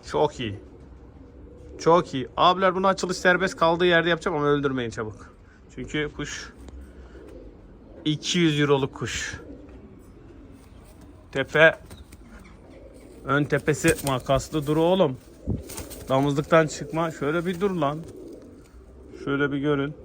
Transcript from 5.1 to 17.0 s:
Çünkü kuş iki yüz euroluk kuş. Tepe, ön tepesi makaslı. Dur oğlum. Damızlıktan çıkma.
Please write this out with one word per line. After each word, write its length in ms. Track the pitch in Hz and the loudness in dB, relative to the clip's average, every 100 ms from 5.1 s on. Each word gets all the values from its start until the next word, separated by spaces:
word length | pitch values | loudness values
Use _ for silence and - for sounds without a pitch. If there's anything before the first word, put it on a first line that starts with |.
| - - - - - - | -10 -20 -20 -20 -20 -20
Çünkü 360 | - 123 151 147 - | -14 -6 -4 -4 -6
kuş 360 | 147 - - - - - - - - - - - - - - - - - | -10 -10 -14 -18 -18 -18 -18 -20 -20 -20 -20 -20 -20 -20 -20 -20 -20 -8
iki 340 | 156 147 - 180 | -4 -4 -2 2
yüz 220 | 165 147 | 4 4
euroluk 340 | 143 143 135 | 4 4 2
kuş. 460 | - 120 - - - - - - - - - - - - - - - - - - - - - - | -4 -8 -6 -8 -10 -14 -18 -18 -20 -20 -20 -20 -20 -20 -20 -20 -20 -20 -20 -20 -20 -20 -20 -8
Tepe, 460 | 135 131 151 160 - - - - - - - - - - - - - - - | -6 -2 6 6 6 -10 -20 -20 -20 -20 -20 -20 -20 -20 -20 -20 -20 -20 -16
ön 200 | 135 139 | 0 0
tepesi 600 | 147 147 - 143 165 160 - | 2 0 2 2 2 2 0
makaslı. 600 | 131 - 135 - 156 143 | -2 2 0 2 -4 0
Dur 100 | 151 | 2
oğlum. 400 | 165 190 160 131 - - - - - - - - - | 4 4 2 0 -14 -14 -8 -6 -8 -12 -12 -14 0
Damızlıktan 580 | 131 143 143 147 165 156 | 2 2 0 4 4 4
çıkma. 440 | - 143 156 | -2 -6 -4